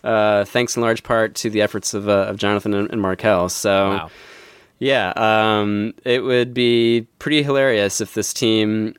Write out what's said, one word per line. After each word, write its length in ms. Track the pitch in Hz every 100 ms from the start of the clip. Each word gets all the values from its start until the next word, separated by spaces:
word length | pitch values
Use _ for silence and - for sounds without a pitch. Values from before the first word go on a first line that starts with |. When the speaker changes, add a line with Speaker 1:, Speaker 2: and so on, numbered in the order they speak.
Speaker 1:
uh, 400 | - 113 107 104
thanks 320 | 101 123 120 -
in 60 |
large 200 | 117 113
part 320 | - 117 110 -
to 140 | 113
the 120 | 107
efforts 320 | 104 104 -
of, 140 | 104 104
uh, 180 | 101 98
of 80 | 101
Jonathan 380 | 101 104 107
and, 160 | 101 101
and 100 | 113
Markelle. 480 | 98 92 110 95 90
So, 420 | - 107 98 98
Speaker 2:
Wow. 200 | 98 80 - - - - - _ _
Speaker 1:
yeah, 340 | 131 135 92 -
um, 760 | 110 110 110 107 104 104 110 -
it 180 | 123 123
would 300 | 120 123 120
be 520 | 123 120 120 117 117 113 _
pretty 240 | - 151
hilarious 580 | 143 139 135 113 101 -
if 140 | 104
this 180 | - 101
team, 600 | - 117 110 107 110 107